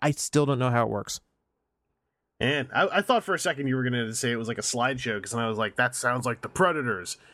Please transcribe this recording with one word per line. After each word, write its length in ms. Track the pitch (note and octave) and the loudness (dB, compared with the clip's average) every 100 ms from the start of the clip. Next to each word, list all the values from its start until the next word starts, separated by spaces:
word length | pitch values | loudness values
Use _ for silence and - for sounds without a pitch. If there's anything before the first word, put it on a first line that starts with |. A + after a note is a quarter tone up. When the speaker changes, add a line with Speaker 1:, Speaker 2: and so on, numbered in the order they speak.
Speaker 1:
I 100 | D3+ | 0
still 340 | D3 - D3 C#3+ | 0 2 2 4
don't 140 | C3 | 2
know 100 | B2+ | 2
how 140 | A#2+ | 2
it 60 | A2+ | 2
works. 320 | G#2 - - _ _ _ _ _ _ _ _ _ _ _ - | 0 -6 -10 _ _ _ _ _ _ _ _ _ _ _ -2
Speaker 2:
And 280 | A#2 D3 B2 | 0 0 0
I, 140 | - F#3+ F#3 | 2 2 2
I 40 | |
thought 220 | G3+ B3 | 2 2
for 100 | - F3 | 2 -2
a 40 | |
second 280 | F#3 C#3+ C#3 | -2 -2 0
you 80 | C3 | 2
were 60 | |
gonna 300 | B2+ B2 A2+ | 2 0 -2
say 180 | A#2 B2 | -2 -2
it 60 | A#2 | -2
was 120 | A2+ | -2
like 80 | A2+ | -4
a 40 | |
slideshow, 600 | - B2 B2+ C3 B2 G#2 | -4 0 0 0 -2 -4
'cause 100 | - | -4
then 80 | A#2 | -4
I 80 | A#2 | -2
was 100 | A2 | 0
like, 200 | G#2+ - | -2 0
"That 180 | B2 - | 0 0
sounds 300 | A#2+ B2 B2 | 0 0 -2
like 160 | A#2 | -4
the 80 | - | -6
Predators." 640 | - F#3 D#3 B2 F#2+ F2 - - | 2 2 2 -2 -4 -6 -12 -14